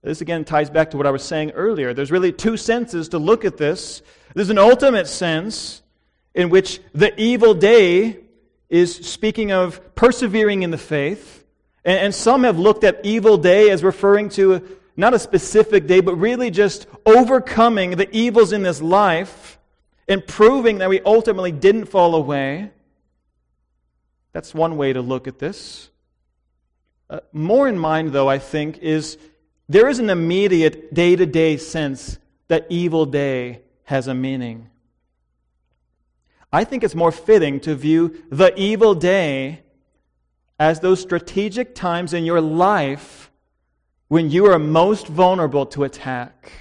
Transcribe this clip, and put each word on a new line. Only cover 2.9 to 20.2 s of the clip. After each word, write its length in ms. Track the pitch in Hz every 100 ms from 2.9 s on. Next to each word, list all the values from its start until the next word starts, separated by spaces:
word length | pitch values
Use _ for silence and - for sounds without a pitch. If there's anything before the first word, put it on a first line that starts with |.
| 170 160
to 100 | 170
look 260 | 156 226 208
at 120 | -
this. 440 | 147 180 - - _ _ _
There's 160 | - 196
an 80 | 208
ultimate 500 | 208 254 277 226 170
sense 760 | - 175 160 196 - - - _ _ _ _ _
in 160 | - 180
which 300 | 185 190 - -
the 260 | 151 208 214
evil 320 | 226 247 226
day 680 | 185 196 233 185 175 226 214 _ _ _ _ _
is 260 | 170 175 -
speaking 560 | - - 214 220 208
of 440 | 190 180 - - -
persevering 680 | 240 247 247 208 214 196
in 80 | 180
the 60 | 160
faith. 680 | - 151 139 214 - - _ _ _ _ 175
And, 140 | 185
and 160 | 196 -
some 280 | 226 262
have 140 | 247 170
looked 260 | 196 214
at 220 | 208 - 202
evil 320 | 226 208 202
day 320 | 175 190 214
as 140 | 190
referring 460 | 180 180 202 202 208
to 360 | - 190 185 180 - _ -
not 160 | 208
a 60 | 240
specific 680 | - 185 - 214 220 208 147
day, 120 | 180
but 160 | 180 175
really 340 | 208 247 247
just 380 | 175 202 - - - -
overcoming 880 | 226 247 262 - - 233 220 180
the 180 | 180 196 220
evils 380 | 240 226 196
in 100 | 208
this 180 | 185 147
life 800 | 160 190 202 165 190 - - _ _ _ _ _ -
and 180 | 196